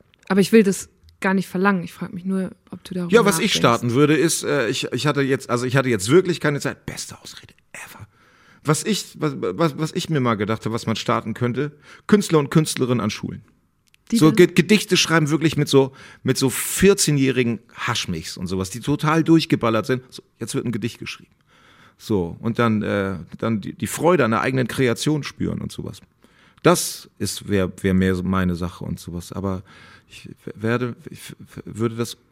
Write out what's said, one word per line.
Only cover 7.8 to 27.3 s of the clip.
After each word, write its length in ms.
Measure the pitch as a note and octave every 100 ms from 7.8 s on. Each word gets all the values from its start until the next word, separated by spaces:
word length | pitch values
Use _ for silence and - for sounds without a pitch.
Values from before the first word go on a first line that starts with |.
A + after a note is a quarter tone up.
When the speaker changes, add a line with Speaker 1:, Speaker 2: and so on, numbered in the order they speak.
| - - - _ _ _ _ _ -
Speaker 2:
Was 180 | D3
ich, 320 | A3 G3+ - -
was, 160 | D3+ C3
was, 380 | A2+ F#2 E3 C#3
was 140 | D#3
ich 160 | - F3
mir 120 | D3+
mal 160 | B2 G#2+
gedacht 280 | G#2 A2
habe, 100 | G#2+
was 120 | A2+ -
man 100 | G#2+
starten 380 | - A2+ A2
könnte, 380 | A2 B2 A#2+ D3 - - - -
Künstler 320 | G#3+ - D#3
und 120 | C#3
Künstlerinnen 500 | D#3+ D#3 - B2 B2
an 100 | G#2+
Schulen. 320 | - - F#2+ - _ _ _ _ _ -
Speaker 1:
Die 60 | -
Speaker 2:
So 120 | D#3
Speaker 1:
dann 80 | -
Speaker 2:
Ge-, 180 | F3
Gedichte 420 | F3+ D#3 G#3+ - F3
schreiben 320 | - D#3+ D3
wirklich 280 | D3+ D#3 D3
mit 100 | D3
so, 240 | C3+ C3+ - - -
mit 160 | B2+ B2+
so 100 | C3+
vierzehnjährigen 1080 | - - - F#3+ G3 - C#3+ C3+ B2 A#2+ A2+ _
Haschmichs 640 | - - A#2 - E2 - -
und 80 | F2+
sowas, 240 | F#2 F#2+
die 100 | A#2
total 420 | B2+ C#3+ D3+ D#3+
durchgeballert 640 | D#3 E3 - B2 A#2 A2 G#2+
sind. 160 | B2+ -
So, 140 | - - -
jetzt 160 | A2+
wird 100 | C3+
ein 80 | B2
Gedicht 260 | A2 A2+ -
geschrieben. 340 | - - - _ _ _ _ _ - _
So, 400 | - G#2 E2+ -
und 180 | A2+ A#2
dann, 240 | A#2+ G#2+
äh, 340 | G2 G2+ G2 F#2+ - -
dann 220 | A2+ A2
die, 120 | F#2
die 120 | - G#2+
Freude 380 | - D3+ F3+
an 80 | A#2
der 80 | A2+
eigenen 260 | A#2 C3 A#2+
Kreation 560 | - B2+ A2+ - D3+
spüren 380 | C3+ - F2 E2+
und 100 | -
sowas. 300 | - - - - _ _ _ _ _
Das 460 | D#3+ F3 - - - -
ist, 300 | G#2